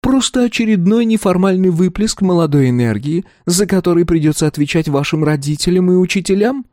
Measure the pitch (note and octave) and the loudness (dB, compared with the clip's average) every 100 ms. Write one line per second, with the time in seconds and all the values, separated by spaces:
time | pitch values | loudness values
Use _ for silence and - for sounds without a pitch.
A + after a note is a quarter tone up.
0 | B3 C4 B3 C4 A#3+ - A3+ G#3 F3 A3+ | 0 0 0 -2 -2 -2 0 2 2 2
1 | A3+ A3 G3 F3+ F#3+ F#3 F#3 E3 F#3 F3+ | 2 0 0 0 2 2 0 2 0 0
2 | G#3+ - F#3 F3 D#3+ C#3+ C3 B2 A#2+ G#2 | -4 -2 0 2 2 2 2 2 0 -2
3 | C#3 E3 - _ - F3 G3 F#3+ F3 E3+ | -4 -6 -6 _ -4 -2 0 0 2 0
4 | E3+ E3 D3+ D3+ D3+ D3 D3 E3+ D#3 C#3 | 2 2 0 0 -2 -2 -2 -2 0 -2
5 | C#3+ D#3+ D3+ D3+ C#3 D3+ - F3+ F3+ F3+ | -2 -2 0 -2 -4 -4 0 0 2 2
6 | F#3 G3+ F3+ G3 G#3+ C#4 B3+ | 2 -2 -2 0 0 -2 -10